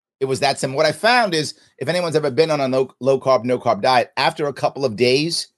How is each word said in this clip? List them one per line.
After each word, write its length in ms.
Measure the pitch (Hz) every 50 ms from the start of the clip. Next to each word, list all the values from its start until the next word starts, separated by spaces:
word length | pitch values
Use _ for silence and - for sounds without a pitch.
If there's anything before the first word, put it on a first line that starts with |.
| _ _ _ -
It 60 | 135
was 160 | 131 131 -
that 180 | 143 139 139 -
simple. 160 | - 135 131
What 100 | 143 156
I 60 | 156
found 420 | 151 - - 220 247 247 226 202 165
is, 200 | 156 147 - - _ _ _ _
if 100 | - 127
anyone's 280 | 135 185 180 175 165 156
ever 140 | 156 151 139
been 220 | 123 139 160 156
on 80 | 151 143
a 80 | 135
low, 260 | 127 127 131 131 127 - -
low 200 | 123 135 135 131
carb, 260 | - 135 131 117 113
no 120 | 127 123
carb 240 | - - 120 107 101
diet, 300 | 113 127 127 120 107 - -
after 300 | - 139 165 - - 151
a 60 | 143 131
couple 300 | - 147 131 - 135 135
of 140 | 123 104
days, 500 | 98 123 123 131 143 151 170 160 - - - _